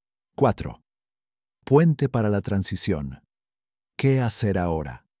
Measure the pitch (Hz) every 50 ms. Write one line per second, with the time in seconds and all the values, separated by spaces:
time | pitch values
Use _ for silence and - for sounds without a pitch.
0 | _ _ _ _ _ _ _ - 139 120 101 - - - - - _ _ _ _
1 | _ _ _ _ _ _ _ _ _ _ _ _ _ - 131 147 170 165 147 -
2 | 143 127 - 120 107 104 104 98 - - 104 98 92 - 95 90 - 104 92 76
3 | 71 67 65 - _ _ _ _ _ _ _ _ _ _ _ _ _ _ _ -
4 | - 135 135 131 123 110 - - 113 101 92 92 87 87 82 78 76 67 62 -
5 | _ _ _ _